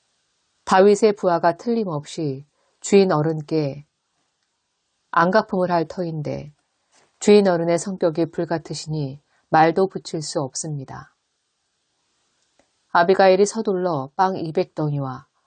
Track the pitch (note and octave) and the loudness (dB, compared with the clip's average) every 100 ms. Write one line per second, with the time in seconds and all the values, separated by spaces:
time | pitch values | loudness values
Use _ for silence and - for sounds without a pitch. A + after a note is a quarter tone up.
0 | _ _ _ _ _ _ - F#3+ G3+ G3+ | _ _ _ _ _ _ 0 4 6 6
1 | A3 G#3 F#3 E3+ E3+ E3 A#3+ A#3 G3 D3+ | 2 0 -2 0 0 -2 -4 -4 -4 -8
2 | D3+ - D#3 C3+ C#3+ _ _ _ - G3 | -10 -8 -6 -6 -12 _ _ _ 2 4
3 | F#3+ D3+ D#3 D#3+ D3 D#3+ D3 C#3+ - _ | 4 2 0 -4 -4 -2 -2 -8 -18 _
4 | _ _ _ _ _ _ _ _ _ _ | _ _ _ _ _ _ _ _ _ _
5 | _ - E3+ G#3+ G#3 F#3 F3+ F3 D#3+ - | _ 0 2 2 0 -2 -2 -2 -4 -8
6 | E3+ D#3+ D3 C#3 D3 - _ _ _ _ | -8 -8 -8 -10 -12 -20 _ _ _ _
7 | _ _ - G#3 G3 E3+ E3+ E3+ G3+ F#3 | _ _ 6 6 6 2 0 -2 -2 -4
8 | F3 D#3+ D#3+ - E3 E3 - D3+ - D#3 | -2 0 -4 -4 -6 -6 -8 -12 -8 -6
9 | C#3 C#3 _ _ _ D#3 D#3+ E3 F#3+ - | -8 -10 _ _ _ 2 4 2 -2 -4
10 | - E3+ D3+ E3+ C3+ - E3 D3 C3 C3 | -10 -10 -6 -6 -8 -8 -10 -10 -12 -18
11 | - _ _ _ _ _ _ _ _ _ | -20 _ _ _ _ _ _ _ _ _
12 | _ _ _ _ _ _ _ _ _ F3 | _ _ _ _ _ _ _ _ _ 2
13 | F3 F#3+ F#3+ F#3 G3+ A3+ A3 F#3 F3+ D3+ | 2 4 4 4 2 -2 -4 -2 -2 -4
14 | C3+ - F#3+ F#3+ D#3+ D#3+ E3+ - D3+ C#3+ | -6 -2 -2 -2 -6 -4 -4 -4 -4 -4
15 | C3+ B2+ - _ | -6 -12 -18 _